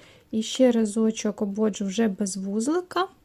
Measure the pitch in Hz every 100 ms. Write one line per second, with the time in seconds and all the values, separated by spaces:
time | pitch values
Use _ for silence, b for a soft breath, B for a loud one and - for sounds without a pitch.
0 | b b b 220 220 - 254 233 220 214
1 | 220 220 208 202 202 202 220 - 196 185
2 | 226 190 202 190 196 208 233 339 349 349
3 | 381 -